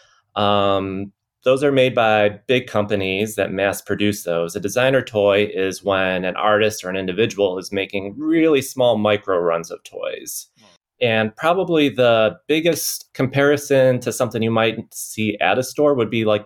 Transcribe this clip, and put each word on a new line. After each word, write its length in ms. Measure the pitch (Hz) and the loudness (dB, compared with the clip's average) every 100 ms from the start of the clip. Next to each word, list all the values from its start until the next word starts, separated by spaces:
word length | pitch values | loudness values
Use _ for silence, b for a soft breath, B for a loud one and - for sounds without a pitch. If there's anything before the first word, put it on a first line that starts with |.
| b b b 101 | b b b -2
Um, 760 | 101 101 98 98 95 95 101 _ _ _ | 2 2 2 0 -2 -6 -10 _ _ _
those 200 | 127 131 | 0 2
are 80 | 147 | 2
made 240 | 135 127 117 | 2 2 4
by 340 | 110 107 104 101 - | 4 4 2 0 0
big 200 | 127 127 | 0 0
companies 680 | 107 101 101 95 95 107 101 | -2 0 -2 -2 -2 -2 -2
that 160 | 92 | -2
mass 300 | 95 98 90 | 0 -2 -2
produce 420 | - 98 104 101 | -6 -2 0 -2
those. 320 | 87 85 85 92 | -4 -2 -2 -4
A 40 | |
designer 420 | 98 123 131 135 | -4 0 2 2
toy 480 | 127 107 101 101 104 | 0 2 4 4 0
is 300 | 92 95 90 | -2 -4 -2
when 420 | 101 95 95 92 92 | -2 0 0 -2 -4
an 100 | - | -2
artist 480 | 104 104 107 104 | 0 2 2 -2
or 60 | 92 | -8
an 80 | 95 | -6
individual 600 | 95 90 113 101 101 92 | -4 -2 -2 0 -2 -2
is 140 | 87 | -6
making 440 | 101 95 98 98 107 | -6 -4 -6 -8 -8
really 440 | 156 165 160 139 | -2 2 2 2
small 360 | - 131 123 110 | -2 -2 0 2
micro 420 | 107 104 - 92 | 2 0 0 0
runs 320 | 87 85 85 | 0 -2 -4
of 120 | - | -14
toys. 640 | - - - - - - - _ b b _ - | -14 -10 -8 -8 -12 -14 -16 _ b b _ -4
And 320 | 120 110 110 - | 0 0 -2 -2
probably 500 | 160 180 175 160 143 | 0 0 0 2 2
the 500 | 120 123 113 110 - - | 2 4 4 2 0 -2
biggest 600 | 156 165 156 - - - | 0 2 -2 -4 -8 -12
comparison 880 | - 131 139 143 143 - 135 131 123 | -4 -2 2 2 2 2 4 4 2
to 100 | 123 | -2
something 320 | - 120 117 | -2 -2 0
you 80 | 113 | 0
might 420 | 113 113 113 - | 2 0 -2 -10
see 440 | - - - 107 101 | -14 -12 -4 -2 0
at 180 | 85 113 | 0 0
a 60 | |
store 300 | 127 - 147 | -2 0 2
would 160 | 135 104 | 2 0
be 160 | 117 107 | 0 0
like, 200 | 107 | 0